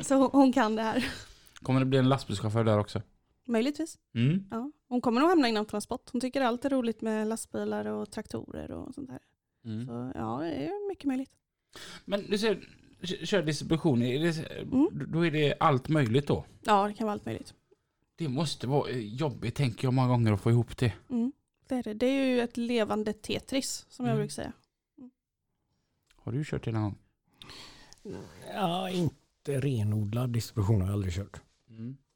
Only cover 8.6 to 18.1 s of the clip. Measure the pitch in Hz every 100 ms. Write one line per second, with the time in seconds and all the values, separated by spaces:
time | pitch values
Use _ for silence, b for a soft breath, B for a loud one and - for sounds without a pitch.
8.6 | 76 80 - - 262 254 _ _ _ _
9.6 | 117 110 123 117 127 - - 240 330 277
10.6 | 294 403 403 370 277 262 269 _ _ _
11.6 | _ B B B B 202 160 190 220 190
12.6 | - - - - 180 180 170 202 156 143
13.6 | - 160 165 120 123 127 170 160 - -
14.6 | - 254 311 - 139 160 170 151 147 -
15.6 | 160 135 - 156 127 120 - 110 - -
16.6 | - 208 208 208 220 208 - - - -
17.6 | _ _ _ _ _